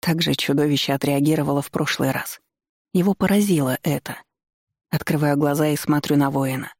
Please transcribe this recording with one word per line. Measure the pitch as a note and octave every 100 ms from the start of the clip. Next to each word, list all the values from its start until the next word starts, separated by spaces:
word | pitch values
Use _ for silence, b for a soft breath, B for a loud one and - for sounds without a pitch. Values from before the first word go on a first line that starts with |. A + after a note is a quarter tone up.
Так | - D#3+
же | D#3
чудовище | C#3 - C#3+ D3+ C#3+ -
отреагировало | C#3 C#3+ C#3 C#3+ D#3 D3 C#3+
в | C#3
прошлый | - D3 - C3+
раз. | C3 - - _ _ _ _ _
Его | F#3 F3+
поразило | G3 F#3 G3+ G#3 E3+ C3+ B2+
это. | - C#3 - - - _ _ _ _ _ _
Открываю | D#3 - D3+ D3 C#3+
глаза | D3 C#3+ D3+
и | D3
смотрю | - D3+ - C#3+
на | C#3
воина. | C#3 C3+ C3 C3 -